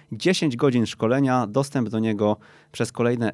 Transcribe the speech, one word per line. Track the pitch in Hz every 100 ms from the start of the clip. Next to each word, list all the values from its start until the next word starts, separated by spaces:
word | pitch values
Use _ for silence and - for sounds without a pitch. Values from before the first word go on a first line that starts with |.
| _
Dziesięć | 110 175 190 160 120
godzin | 143 120 107
szkolenia, | - 113 135 135 127 107
dostęp | 120 139 135 110
do | 110
niego | 110 107 107 107 - - _
przez | - 117
kolejne | - 117 123 113